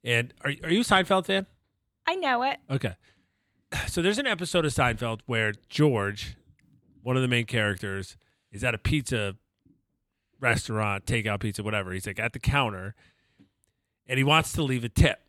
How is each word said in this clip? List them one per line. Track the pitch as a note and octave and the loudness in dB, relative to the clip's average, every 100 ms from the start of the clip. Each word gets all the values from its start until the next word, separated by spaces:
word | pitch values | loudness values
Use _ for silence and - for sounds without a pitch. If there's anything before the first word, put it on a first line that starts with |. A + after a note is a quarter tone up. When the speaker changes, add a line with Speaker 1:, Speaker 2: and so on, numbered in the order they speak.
Speaker 1:
And | A#2+ A#2+ B2 - | 0 0 -2 -6
are, | C#3+ C#3+ | -6 -6
are | D#3+ | 0
you | F#3 | 2
a | |
Seinfeld | A#3+ F#3+ F#3 F#3+ F#3 | 4 4 4 2 2
fan? | F#3+ G3 _ _ _ _ _ - | -2 -4 _ _ _ _ _ -4
Speaker 2:
I | |
know | F#4+ D4+ B3 | -2 0 0
it. | C4 - _ | 0 -4 _
Speaker 1:
Okay. | C3+ A#2+ F#2 _ _ _ _ _ _ _ - - | -4 -4 -8 _ _ _ _ _ _ _ -6 -4
So | - | 0
there's | E3+ G#3 | 0 0
an | C4+ | -2
episode | G3 F3 F3+ | -2 0 0
of | D#3 | 0
Seinfeld | C3+ B2+ A2 A#2+ A2+ - | 2 2 2 -4 -6 -2
where | A#2 G#2+ G#2 _ | 0 0 -2 _
George, | - D3+ A#2 G2 G#2 - - _ _ _ _ _ _ | 2 4 4 0 -4 -10 -14 _ _ _ _ _ _
one | B2 B2+ | -2 0
of | |
the | B2+ | 2
main | A#2+ | 0
characters, | A2+ A#2 G#2 F#2+ G2+ G2 F#2+ - _ _ _ | 0 0 0 0 -6 -8 -10 -16 _ _ _
is | G2+ | -6
at | B2 | -4
a | A2 | -2
pizza | - D3+ B2 B2 G2+ F#2+ _ _ _ _ _ _ _ _ _ _ | 0 0 0 -2 -2 -6 _ _ _ _ _ _ _ _ _ _
restaurant, | C3 A2+ - A2 G#2 G2 | 0 0 0 -2 -2 -2
takeout | - A#2+ G#2+ G#2 | -2 -2 0 -2
pizza, | A2 G2+ | -2 -4
whatever. | G#2 G#2+ F#2 | -2 -2 -2
He's, | F#2 G#2+ | -6 -6
like, | G2 | -4
at | A2+ | -6
the | - | -2
counter, | - C#3+ B2 G2 F#2+ - _ _ _ _ _ _ _ _ _ _ - | 0 2 0 -2 -10 -14 _ _ _ _ _ _ _ _ _ _ -4
and | B2+ | 0
he | |
wants | C3+ D#3+ D#3 | 4 4 2
to | - | -2
leave | D3 B2+ | -2 -2
a | A#2 | -2
tip. | - D3+ G2+ | 4 4 4